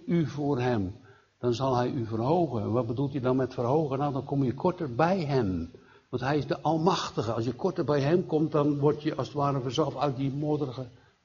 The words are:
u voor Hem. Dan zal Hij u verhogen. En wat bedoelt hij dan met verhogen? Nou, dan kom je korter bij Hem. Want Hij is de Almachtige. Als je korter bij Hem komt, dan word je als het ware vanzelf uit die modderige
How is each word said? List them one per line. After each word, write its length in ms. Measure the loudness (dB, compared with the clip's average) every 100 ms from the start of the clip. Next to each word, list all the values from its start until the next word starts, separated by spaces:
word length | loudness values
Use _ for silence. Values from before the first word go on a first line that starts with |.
| 0
u 220 | 0 2
voor 320 | -2 -2 0
Hem. 400 | 0 0 -2 -6 -16 -20 _ _
Dan 140 | -2
zal 220 | 0 0 2
Hij 140 | 0
u 160 | -2 -4
verhogen. 560 | -2 2 2 2 -2
En 100 | 0
wat 160 | 0 0
bedoelt 240 | -2 -2
hij 100 | -2
dan 140 | 0 2
met 180 | 0
verhogen? 440 | -2 0 2 0 -2
Nou, 160 | -2
dan 100 | -4
kom 200 | -2 0
je 100 | 0
korter 420 | 0 -2 -2 -4 0
bij 240 | 2 2
Hem. 520 | 0 2 2 0 -4 -10 -20 -20 _
Want 140 | -6
Hij 140 | -2 -2
is 100 | -2
de 140 | -2
Almachtige. 720 | 0 2 2 2 0 -4 -2
Als 120 | 0 -2
je 80 |
korter 300 | -2 -2 0
bij 180 | 0 2
Hem 240 | 4 2 2
komt, 260 | 0 2
dan 280 | 2 2 4
word 240 | 2 2
je 120 | -2 -4
als 120 | -4
het 80 | -2
ware 260 | 0 0
vanzelf 340 | 0 0 0 0
uit 200 | -2 0
die 160 | -2
modderige 580 | -2 -2 -2 -2 -6 -12 -14 _ _